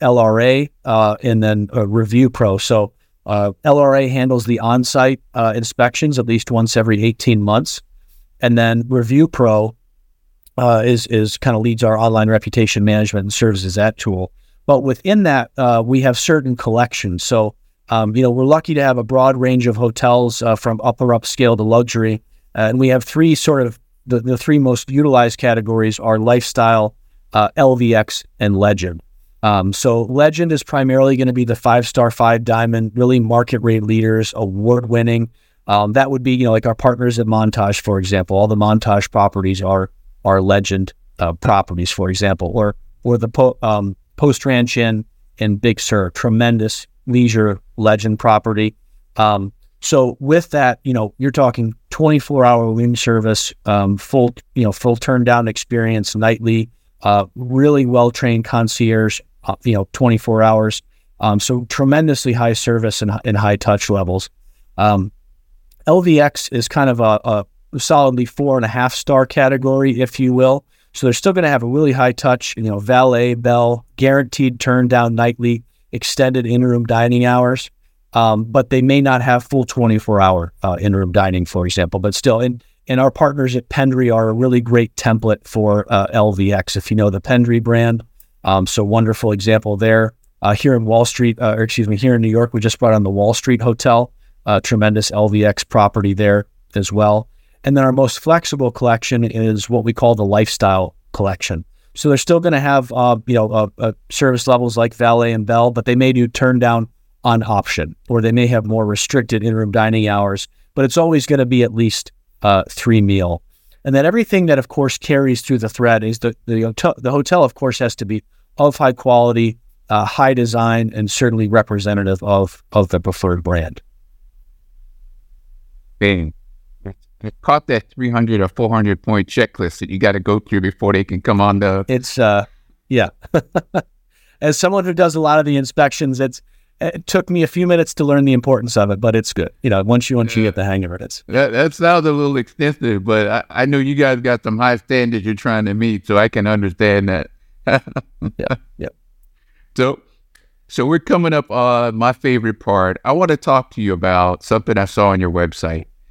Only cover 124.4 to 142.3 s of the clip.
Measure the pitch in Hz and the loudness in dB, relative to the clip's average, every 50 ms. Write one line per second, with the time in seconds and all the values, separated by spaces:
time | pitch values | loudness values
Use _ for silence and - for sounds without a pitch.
124.4 | - _ _ _ _ _ _ - - - - - - - - - - _ - - | -20 _ _ _ _ _ _ -20 -20 -20 -20 -20 -20 -20 -20 -20 -20 _ -20 -20
125.4 | _ - - - - - - - - - - - 104 101 98 87 80 76 - - | _ -20 -20 -20 -20 -20 -20 -20 -20 -18 -6 -2 0 0 0 0 -4 -6 -10 -14
126.4 | - - - - _ - - - - 98 - _ _ _ _ _ 107 107 - - | -20 -20 -20 -20 _ -20 -20 -20 -18 -18 -18 _ _ _ _ _ -16 -16 -16 -6
127.4 | - - 143 151 - - 123 107 - _ _ 127 127 120 120 117 117 110 113 101 | -2 0 0 0 0 -2 -4 -4 -4 _ _ -6 -4 -2 0 0 0 0 0 0
128.4 | 95 92 - - 117 110 113 110 104 104 95 - - 110 107 101 87 - - 123 | 0 -2 -2 -2 -2 0 2 2 2 0 0 -2 -2 -2 0 0 -2 -2 0 -2
129.4 | 113 - - - 92 85 - - 92 - 98 95 107 101 98 98 92 104 104 107 | -2 -2 -2 -6 -6 -6 -6 -8 -10 -8 -4 -2 0 0 0 0 0 0 -2 -2
130.4 | - - 110 98 92 98 - - 104 101 101 98 95 - 95 87 - 123 107 101 | -2 -2 -2 -2 -2 -2 -4 -2 0 0 0 0 -2 -4 -6 -4 -2 0 0 2
131.4 | 101 104 101 98 101 95 95 98 98 - 131 123 127 - - 131 117 107 101 101 | 2 2 2 0 0 0 -2 -2 -2 -4 -4 -4 -4 -4 -2 0 2 2 2 0
132.4 | 101 - _ _ _ _ _ _ _ - 135 117 95 - - _ - - - 160 | -2 -4 _ _ _ _ _ _ _ -4 -2 0 -2 -2 -4 _ -8 -4 -4 -4
133.4 | - _ - 180 - _ - 180 - _ _ _ _ _ _ _ _ _ _ - | -2 _ -6 -6 -6 _ -6 -8 -8 _ _ _ _ _ _ _ _ _ _ -4
134.4 | - 151 147 - 190 180 196 196 180 185 170 175 175 165 151 160 156 147 151 156 | -2 -2 -2 0 -2 -2 0 -2 -2 -2 0 0 0 0 0 0 0 2 2 2
135.4 | 147 147 143 139 135 - - 156 143 135 - - 160 135 131 127 135 127 - - | 2 2 0 -2 -2 -2 0 0 0 0 0 -2 -4 -4 -2 -2 -4 -4 -6 -10
136.4 | _ _ _ _ _ _ _ - - 165 - 160 - - - 185 175 - 175 170 | _ _ _ _ _ _ _ -8 -8 -8 -8 -8 -6 -2 -2 -2 -2 -2 -2 0
137.4 | 160 - - 175 180 175 175 165 160 - - - 151 143 143 143 139 139 131 123 | -2 -2 -2 0 0 2 2 2 0 -2 -2 -2 0 2 2 2 2 2 2 2
138.4 | - 135 131 110 120 120 - 113 101 101 98 98 120 113 110 113 - - - 98 | 2 0 0 0 -2 -2 0 0 0 0 0 -2 0 0 0 0 -2 -4 -6 -6
139.4 | 82 - - _ - 123 101 95 98 107 120 123 - - 131 120 117 117 - 113 | -6 -8 -8 _ -2 0 0 0 2 2 0 0 0 0 -2 -2 -2 -2 -2 -2
140.4 | 110 104 - 98 95 101 95 95 92 85 87 - - - - - - - 104 131 | -2 -2 -2 -2 -4 -2 -2 -2 -4 -6 -8 -12 -14 -14 -16 -16 -10 -4 -2 0
141.4 | 143 127 113 123 156 165 - - 170 170 175 170 156 156 147 143 147 143 | 0 0 0 0 -2 -2 -2 0 0 2 2 2 2 0 0 0 -2 -2